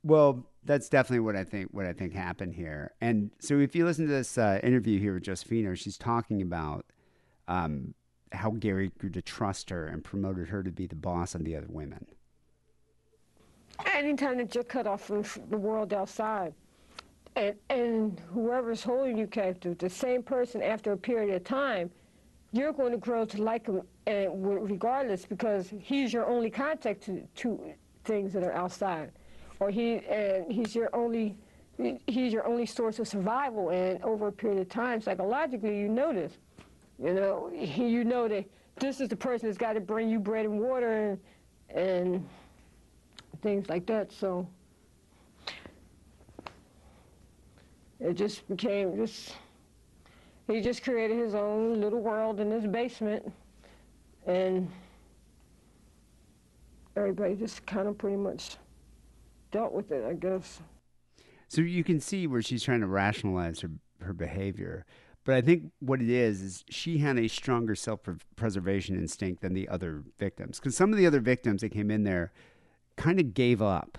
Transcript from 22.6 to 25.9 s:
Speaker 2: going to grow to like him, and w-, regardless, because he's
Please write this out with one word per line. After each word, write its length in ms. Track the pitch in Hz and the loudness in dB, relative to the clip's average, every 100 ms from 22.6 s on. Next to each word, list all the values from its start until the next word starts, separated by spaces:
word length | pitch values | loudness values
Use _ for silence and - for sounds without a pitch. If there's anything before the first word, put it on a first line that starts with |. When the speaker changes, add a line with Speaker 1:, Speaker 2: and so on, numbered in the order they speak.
| 294 | 0
Speaker 2:
going 180 | 285 247 | 2 0
to 60 | 240 | 0
grow 260 | 240 233 | 0 0
to 180 | 220 202 | 0 0
like 260 | 220 226 220 | 0 0 -2
him, 140 | 185 - - - | -4 -4 -6 -2
and 180 | 202 190 190 | 0 0 0
w-, 160 | 196 196 | 0 0
regardless, 680 | 208 196 226 269 262 185 | -2 0 0 0 0 -2
because 480 | - 185 226 202 185 208 | -4 -2 0 0 -2 -10
he's 320 | - | -2